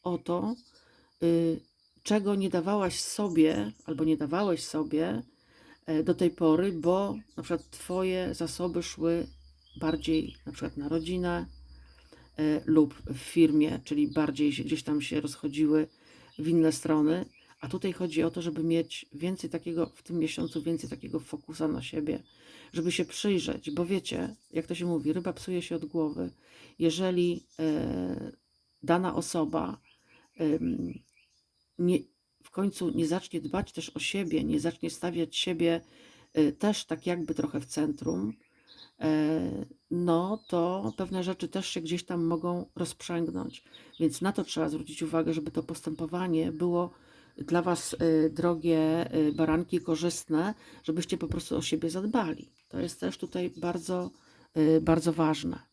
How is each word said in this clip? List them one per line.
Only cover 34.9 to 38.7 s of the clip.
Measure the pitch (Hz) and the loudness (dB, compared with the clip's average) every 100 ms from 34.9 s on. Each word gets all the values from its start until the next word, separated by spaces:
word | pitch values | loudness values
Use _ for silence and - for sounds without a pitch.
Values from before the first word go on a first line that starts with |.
stawiać | - 175 170 160 - | -4 -4 -2 -4 -2
siebie, | - 165 170 170 - - - - _ - | -2 2 2 2 -4 -20 -20 -20 _ 2
y, | 151 | 2
też | 147 208 208 | 4 0 0
tak | - 165 180 | -4 -4 -2
jakby | 175 156 | -2 -2
trochę | 156 147 151 | -2 -2 -4
w | - | -6
centrum, | - 151 143 143 175 - - _ _ _ | -2 -2 -2 -4 -2 -4 -6 _ _ _